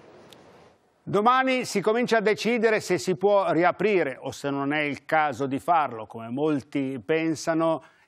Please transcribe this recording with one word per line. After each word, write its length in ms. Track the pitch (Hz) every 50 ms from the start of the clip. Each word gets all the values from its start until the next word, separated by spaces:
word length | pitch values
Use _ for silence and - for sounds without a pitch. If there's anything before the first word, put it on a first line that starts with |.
| - - - - - - - - - - - - - - _ _ _ _ _ _ _
Domani 600 | 156 147 202 208 240 254 262 262 262 254 254 208
si 160 | - - 202
comincia 360 | 160 214 220 240 247 - 226
a 40 | 226
decidere 580 | 190 214 208 208 - 220 240 233 214 226 220 196
se 180 | - - 185
si 180 | 165 - 190 185
può 360 | - 190 202 202 196 185 170
riaprire, 680 | 156 160 175 175 160 - 180 220 208 175 156 139 127 -
o 100 | - 143
se 180 | - - - 139
non 240 | 139 139 139 139 147
è 80 | 156
il 240 | 151 147 135 - -
caso 400 | - 160 160 151 147 131 104 139
di 140 | 131 135 131
farlo, 460 | - - 170 160 143 127 117 110 107
come 240 | - - 113 113 117
molti 720 | 120 139 151 156 151 135 - - - 143 135 131 135 127 104
pensano, 800 | - 156 160 160 160 156 - - 170 160 160 165 165 160 - - - _ _ _